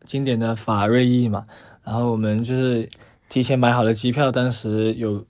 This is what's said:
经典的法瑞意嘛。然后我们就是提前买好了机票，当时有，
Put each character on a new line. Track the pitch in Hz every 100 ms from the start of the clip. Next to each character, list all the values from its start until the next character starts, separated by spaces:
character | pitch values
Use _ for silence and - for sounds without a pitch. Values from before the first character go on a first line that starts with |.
经 | - 139
典 | 135 117
的 | 113
法 | 113 - 104 104
瑞 | 120 123
意 | 123 120
嘛。 | 101 - - - -
然 | - 113
后 | 120
我 | 110
们 | 107 107
就 | 117
是 | 127 127 117 107 - - _ -
提 | 127
前 | 123 131
买 | 120
好 | 123
了 | 113
机 | 110 127
票， | 120 135
当 | 127 127
时 | 123 110 110 110
有， | 110 113 101